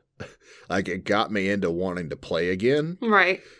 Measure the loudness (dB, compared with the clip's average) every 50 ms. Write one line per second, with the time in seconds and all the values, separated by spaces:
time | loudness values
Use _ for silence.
0 | _ _ _ -18 -18 -18 -18 _ _ -20 -20 -20 -8 -4 -2 -2 -2 -2 -4 -6
1 | -2 0 2 2 2 0 0 -2 0 0 0 0 0 0 0 -2 -2 -2 -4 -4
2 | -6 -6 -8 -10 -6 -4 -2 -2 0 0 0 0 2 2 2 2 0 -2 -6 -4
3 | 0 2 4 6 6 4 2 0 -6 -14 -20 -20